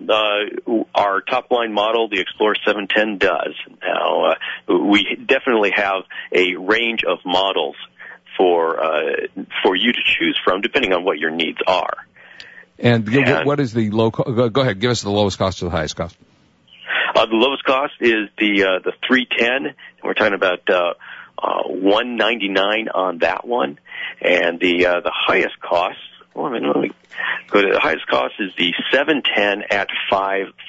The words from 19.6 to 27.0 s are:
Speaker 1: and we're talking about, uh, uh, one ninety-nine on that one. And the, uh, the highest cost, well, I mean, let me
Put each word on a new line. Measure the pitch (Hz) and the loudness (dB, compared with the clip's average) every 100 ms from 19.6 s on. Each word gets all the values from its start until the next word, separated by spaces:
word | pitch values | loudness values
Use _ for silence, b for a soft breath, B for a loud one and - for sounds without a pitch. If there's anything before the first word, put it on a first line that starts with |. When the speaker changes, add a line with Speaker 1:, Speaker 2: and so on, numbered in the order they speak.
| 147 | -4
Speaker 1:
and | - B - | -10 B -10
we're | - | -6
talking | 95 107 | 0 0
about, | 98 95 90 - | 2 0 0 0
uh, | 90 87 - B B B - | 2 0 -4 B B B -6
uh, | - 50 - | -4 -2 -4
one | 87 98 107 123 117 | 0 2 2 2 0
ninety-nine | 107 120 98 95 98 107 110 | 0 0 0 0 2 0 -2
on | - 92 85 | -2 -2 0
that | 82 92 - | 0 0 -2
one. | 120 139 - B B B - | -2 -2 -6 B B B -4
And | - 90 85 85 | 2 2 2 0
the, | 90 87 87 | 0 4 2
uh, | 87 | 2
the | 80 | -2
highest | - - - 127 - | -2 0 0 0 -6
cost, | - 87 92 - - - _ | -2 0 0 -6 -18 -20 _
well, | - 156 | -8 -6
I | |
mean, | - 143 | -2 0
let | 147 | 0
me | - - | -2 -6